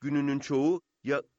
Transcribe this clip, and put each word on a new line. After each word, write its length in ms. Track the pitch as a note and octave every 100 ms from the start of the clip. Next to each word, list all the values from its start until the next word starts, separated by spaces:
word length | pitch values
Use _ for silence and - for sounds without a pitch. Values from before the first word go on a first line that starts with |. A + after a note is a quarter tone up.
Gününün 380 | C3+ D3 C#3+ C#3
çoğu 440 | - C#3 D3 F3+ - _
ya 180 | B2+ C#3+ -